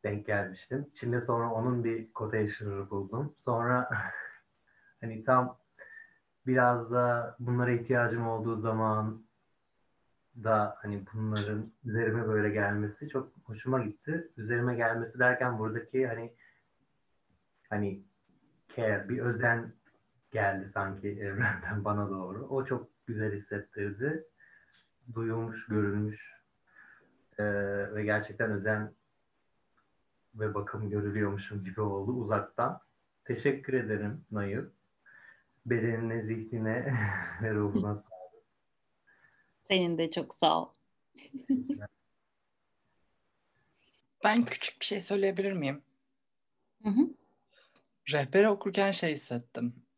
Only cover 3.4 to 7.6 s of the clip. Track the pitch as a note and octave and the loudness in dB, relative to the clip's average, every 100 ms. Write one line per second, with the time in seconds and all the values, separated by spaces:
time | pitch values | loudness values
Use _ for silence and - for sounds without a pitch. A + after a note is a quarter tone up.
3.4 | - A#2 A#2 B2+ B2+ - - - - - | -2 0 4 2 2 -2 -4 -6 -10 -16
4.4 | _ _ _ _ _ _ A#2 A2+ - B2+ | _ _ _ _ _ _ -10 -4 4 4
5.4 | B2+ - _ - - - - _ _ _ | 4 -4 _ -20 -20 -20 -20 _ _ _
6.4 | B2+ B2+ B2 A#2+ A#2 B2 B2 A#2+ A#2 - | 2 6 6 4 2 2 4 2 -2 -6
7.4 | B2 B2 | 0 2